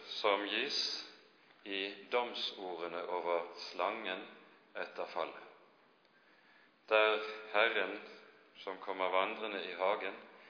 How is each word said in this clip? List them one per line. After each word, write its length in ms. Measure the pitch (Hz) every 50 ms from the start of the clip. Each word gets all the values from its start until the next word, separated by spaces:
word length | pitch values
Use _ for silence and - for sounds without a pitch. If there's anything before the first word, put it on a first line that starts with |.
| - -
som 380 | - - - 107 98 98 104
gis 320 | 98 104 110 127 143 - - - - - - - - - - - - - - - - - - -
i 180 | 104 98 - 196 101 101 98 101 -
domsordene 920 | 123 123 120 117 107 - - - - 104 95 92 87 80 85 85 82 87 87 87 90
over 320 | 90 82 87 85 85 85 87 - - - -
slangen 560 | - 87 90 98 110 113 110 95 92 92 - - - - - - - - - - -
etter 320 | 98 87 - - - 87 - -
fallet, 360 | 90 80 73 - - - - - - - - - _ - - _ _ _ _ _ - _ - - - - - - - - - _ _ _ -
der 320 | 110 107 107 110 107 104 - - - - - - -
Herren, 480 | 104 110 117 113 104 95 95 101 107 - - - - - - - - - - - -
som 220 | - 98 95 95 -
kommer 300 | 101 95 95 92 90 92
vandrende 480 | 92 95 104 110 107 110 110 101 95 85
i 120 | 92 87 85
hagen, 380 | 92 95 107 - 92 95 101 - - - - - -